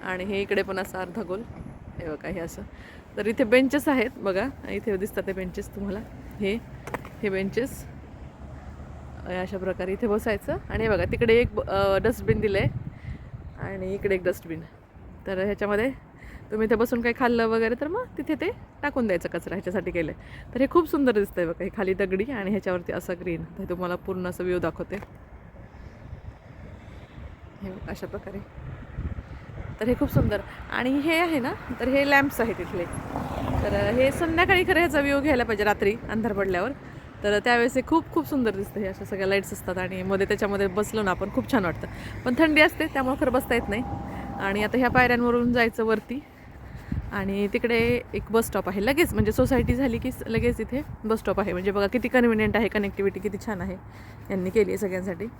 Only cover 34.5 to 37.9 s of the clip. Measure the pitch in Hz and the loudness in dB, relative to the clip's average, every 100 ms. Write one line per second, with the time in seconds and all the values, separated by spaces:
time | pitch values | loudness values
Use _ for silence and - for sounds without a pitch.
34.5 | 370 359 349 339 285 277 285 285 262 233 | 6 6 4 4 4 4 2 4 2 2
35.5 | 208 208 202 202 226 - 214 220 202 190 | 2 2 4 2 0 -2 -2 -2 0 0
36.5 | 180 214 277 - - - - 208 208 240 | 0 0 -4 -12 -16 -16 -4 2 2 4
37.5 | 240 240 254 247 | 4 4 2 2